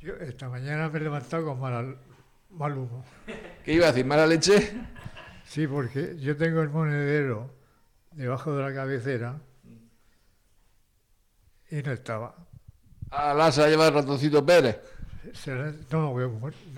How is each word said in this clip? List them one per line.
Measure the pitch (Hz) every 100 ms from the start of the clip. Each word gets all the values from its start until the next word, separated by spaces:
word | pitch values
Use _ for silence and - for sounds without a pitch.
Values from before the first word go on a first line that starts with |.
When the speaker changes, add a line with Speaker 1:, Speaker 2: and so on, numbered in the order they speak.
Speaker 1:
Yo | 151
esta | - 156 - 131
mañana | 123 139 151 160
me | 151
he |
levantado | 156 147 123 165
con | 156 131
mala, | 131 120 131 131 - - _ _ _
mal | 180 147 135
humor. | 123 123 - - - 226 - -
Speaker 2:
¿Qué | -
iba | 160 165
a |
decir? | 127 131
¿Mala | 147 160
leche? | 165 175 202 - 240 - - - - - -
Speaker 1:
Sí, | - 147 156
porque | 143 120 131 180 165
yo | 135 147
tengo | 165 160
el | 151
monedero | 156 156 147 143 147 139 107 131 - _ _ _ _ _
debajo | 156 127 131 160
de | 143
la | 139
cabecera | 135 135 135 123 123 120 151 - _ - 113 _ _ _ _ _ _ _ _ _ _ _ _ _ _ _ _ _ _ -
y | 151
no | 135
estaba. | 120 - 110 120 - 170 - - - _ - -
Speaker 2:
Ah, | 143 147
la | 147 160
se | 139
la | 151
lleva | 156 160
el |
ratoncito | 147 139 139 147 147
Pérez. | 139 175 135 - - - - - -
Speaker 1:
Se | - 147
la, | 127 151 151 -
no, | 160 151 127 127 110 135 - 165